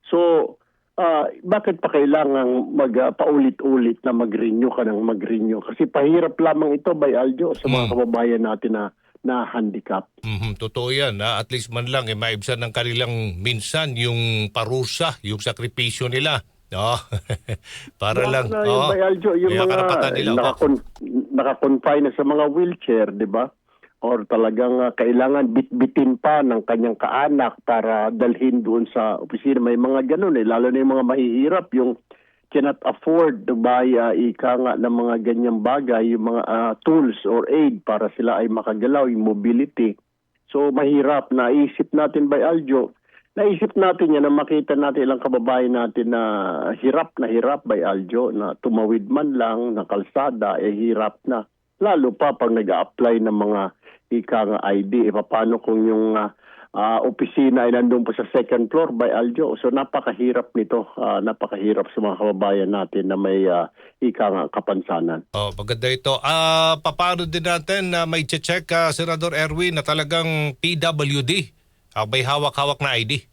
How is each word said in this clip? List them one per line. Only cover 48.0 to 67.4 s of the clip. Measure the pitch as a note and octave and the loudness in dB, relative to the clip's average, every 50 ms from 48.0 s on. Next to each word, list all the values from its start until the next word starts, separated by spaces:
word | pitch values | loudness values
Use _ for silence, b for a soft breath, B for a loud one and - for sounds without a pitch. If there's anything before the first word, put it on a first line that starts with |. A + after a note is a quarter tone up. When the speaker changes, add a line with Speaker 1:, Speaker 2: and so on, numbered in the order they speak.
| F#2+ F2+ A2+ A#2 B2+ A#2+ | -4 -4 -2 -2 -2 -2
Speaker 1:
na | A2+ G#2+ G#2 F#2 - _ - | -2 -4 -6 -6 -8 _ -4
tumawid | B2+ A2+ A2+ A2 G#2+ A#2 A2+ G2 G#2 | -2 0 0 2 2 0 0 0 -2
man | C3 C#3+ D3+ D3 C3+ | -2 0 0 0 0
lang | B2 A2+ A2+ A2 A2+ A#2+ B2 A2 | 0 0 0 0 -2 -4 -4 -4
ng | G#2+ - - | -6 -4 -4
kalsada, | G2+ G2+ G2 - _ D3 C#3 C#3+ B2 A2 G#2+ G2+ F#2 | -4 -4 -4 -4 _ -2 -2 -2 -2 -2 -2 -2 -2
eh, | - F#2+ G#2 | 0 -2 -2
hirap | G#2 G#2 A2+ A#2 A2+ G#2+ G#2+ G#2 - _ _ | -2 0 0 0 0 0 -2 -4 -4 _ _
na. | - B2+ A2+ G#2+ _ _ _ _ _ _ _ F#3+ | -4 -4 -4 -4 _ _ _ _ _ _ _ 0
Lalo | G#3 F#3+ D#3 C3 B2+ G2+ | 2 2 4 2 0 0
pa | - D3+ C#3+ | 2 0 0
pag | B2+ - B2+ A#2 A2+ | 2 0 0 0 0
nag-a-apply | A2+ G#2+ - F#2 F2 F2 - _ - B2+ A#2 A#2 A2+ A2 | 0 0 0 0 0 -2 -4 _ 0 2 2 2 2 2
ng | A2 G#2+ | 0 0
mga | G#2 G#2 G#2 G#2+ G2+ G2 F#2 _ b b b b b b _ | 0 0 0 0 -2 -2 -4 _ b b b b b b _
ika | A#2+ A#2 G#2+ - B2 A2 | -4 -4 -2 -2 -2 0
nga | G#2+ G2+ G#2+ - - | 0 0 -2 -2 0
I | G2+ G2+ G2+ G2 G2 | 0 0 0 0 0
D, | G#2+ B2 A2 | 0 2 2
eh, | G#2 G2+ | 2 0
paano | G#2+ G2+ _ - A2 A2+ A2+ A#2 A2 | -2 -2 _ -2 0 2 0 0 0
kung | - - A2 A2 A2 | 0 0 0 2 2
yung, | A2+ A2 A2 A2 A2 A2 | 2 2 2 0 0 0
ah, | G#2+ G#2 G#2 _ B B B B B B B - | -2 -2 -4 _ B B B B B B B -4
ah, | - G#2 A2 A2+ - - | -2 0 0 0 0 0
opisina | B3+ A3 - C#4+ - - - C#3 C3 B2 B2+ A#2+ A#2+ | -2 -2 -2 -4 -2 2 2 4 4 4 4 4 4
ay | |
nandun | A#2+ A#2+ B2 A#2+ B2 A#2+ | 4 4 4 4 2 2
pa | A#2+ A2+ A2 | 0 -2 -4
sa | - A2+ - - | -6 -6 0 0
second | C3+ A#2 - B2 A#2+ A#2 | 0 2 2 0 0 0
floor, | G#2+ - D#3+ E3 D3+ | 0 2 0 0 0
Bay | B2+ A2+ A#2+ A#2 - | 0 0 0 2 2
Aljo? | A2+ A#2+ A#2+ A#2+ D#3+ D#3 - - - | 0 0 0 0 0 0 -2 -2 -2
So, | - B2+ | -2 0
napakahirap | A#2+ C3+ C3+ - - D3 - A#2+ G#2 G2+ A#2+ B2+ A#2+ B2 A#2+ - _ | 0 0 -2 -2 -4 -4 -4 -4 -4 0 0 0 2 0 -4 -2 _
nito, | A#2+ G#2+ - - A#2 G#2 - - | -4 -2 0 -2 -2 -2 -4 -8
ah, | - - G#2 G2+ G2+ | -4 -2 -2 0 0
napakahirap | G2+ - - _ - - G#2+ F#2+ G2+ G#2+ G#2+ - - - - | -2 -2 -2 _ -6 -6 -6 -4 0 0 0 0 -2 -4 -4
sa | A#2 | -4
mga | G#2 G#2 F#2 | -2 -2 -2
kababayan | F2+ G#2 G#2+ G2+ F#2+ G2+ G2+ G2 G2 F#2+ F#2+ G2+ | -2 -2 -2 0 0 0 0 2 0 0 0 -2
natin | G2+ F#2 - - G2 F#2 F#2+ G2 | -2 -4 -4 -4 -4 -2 -2 -2
na | |
may, | F#2+ G2 F#2+ F#2+ G2 F#2+ | -2 0 0 2 2 2
ah, | F#2 F2 F2 E2 - b b b b b b | 2 2 0 -2 -4 b b b b b b
ika | C3+ B2 - - A2 | -4 -4 -2 0 -2
nga | G2+ G2 F#2 D2+ C#2+ | 0 0 -2 -4 -4
kapansanan. | - - - - G2 F#2+ F2 - - E2+ E2 E2+ E2 E2 - _ - | -6 -6 -4 -4 -4 -4 -4 -4 -4 -4 -2 -4 -4 -6 -10 _ -6
Speaker 2:
Oh, | G#2 G#2 G2+ F#2+ | -6 -6 -6 -6
maganda | F#2+ G#2 G#2+ A#2+ A2+ A#2+ B2+ C3 | -10 -8 -8 -6 -4 -4 -4 -4
ito. | B2+ - C#3 C3+ B2 - | -4 -4 -4 -4 -2 -2
Ah, | C#3+ D#3+ D#3+ D#3+ D#3+ D#3+ D#3+ D#3+ D#3+ D#3+ D3+ | -2 0 0 2 2 2 2 2 2 0 0
papaano | - E3 D3+ - F3 F3+ F3+ E3+ F3 E3 | -2 -6 -2 -2 -2 0 0 -2 -4 -6
din | D#3 F3 | -6 -4